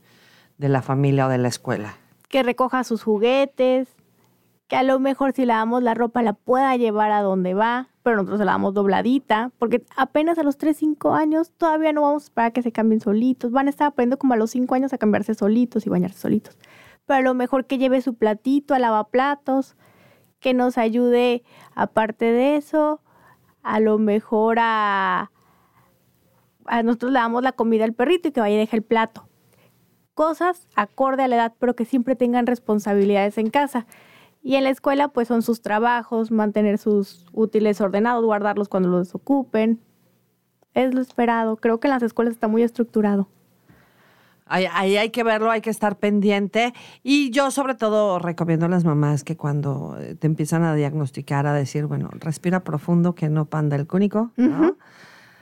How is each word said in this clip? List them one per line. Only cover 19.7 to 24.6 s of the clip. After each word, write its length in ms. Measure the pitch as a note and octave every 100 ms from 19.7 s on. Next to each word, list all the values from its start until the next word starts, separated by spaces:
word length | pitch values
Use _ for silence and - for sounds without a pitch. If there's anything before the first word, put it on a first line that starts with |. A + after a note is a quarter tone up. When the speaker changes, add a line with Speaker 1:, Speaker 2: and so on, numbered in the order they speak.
| _ _ _ _ _ _ _
Speaker 2:
que 140 | C4
nos 240 | B3+ B3 B3
ayude, 640 | A3+ A#3 B3 A#3+ B3 A#3+ _ - - -
aparte 500 | G#3 - A3 A3 A#3
de 240 | A#3 C4+ D4
eso, 460 | D4 D#4 D4+ D4+ _ _ - _ _ _
a 160 | A#3 A3
lo 180 | A3 G#3+
mejor 580 | G#3+ G#3 - A3 A3
a, 720 | A3+